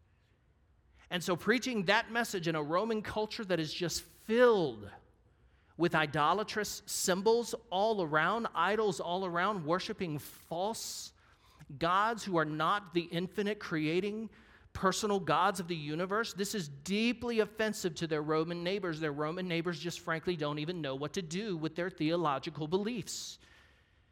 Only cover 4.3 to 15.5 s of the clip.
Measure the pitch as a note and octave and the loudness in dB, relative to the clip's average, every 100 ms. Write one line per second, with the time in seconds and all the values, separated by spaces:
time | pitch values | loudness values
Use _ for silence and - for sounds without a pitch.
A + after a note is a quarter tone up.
4.3 | A3+ B3 G#3 D3+ A2 G#2 - - _ _ | 6 8 8 2 -2 -12 -18 -20 _ _
5.3 | _ _ _ _ - E3 E3 D3+ C#3 D3+ | _ _ _ _ 0 2 4 2 4 4
6.3 | F#3 G#3 G#3+ G3+ - - - - F#3 G#3 | 2 0 -4 -4 -6 -6 -2 2 2 4
7.3 | A#3 A3+ - - F3+ A3 G#3 E3 D#3 E3 | 4 2 -6 -4 0 2 2 2 2 4
8.3 | A3 A3 E3 F3 G#3+ G#3+ F3 E3 F3 F#3+ | 2 0 2 2 4 2 0 -2 -2 -2
9.3 | E3+ F#3+ G#3 D3+ F3+ - G#3+ F3+ D3 - | 0 0 0 0 0 -2 -4 -4 -4 -8
10.3 | - - E3 G3 A3+ - - - - _ | -16 -8 -2 -2 -2 -6 -10 -12 -16 _
11.3 | _ _ - - C3+ E3 F#3+ G#3+ A#3 G3+ | _ _ -20 -18 -2 4 6 4 2 0
12.3 | E3+ D3+ D#3 D#3+ G#3 G3 F3 E3 E3+ F#3 | 2 2 2 2 2 0 -4 -2 -2 -2
13.3 | G#3+ G3+ G#3 - E3 D3+ F3 G3+ G#3+ A3 | -2 -2 -2 -4 -2 0 0 0 -4 -8
14.3 | - - - - - F#3+ F3+ G#3+ G3+ D#3 | -12 -20 -20 -18 0 0 2 2 2 4
15.3 | E3 F#3 | 4 4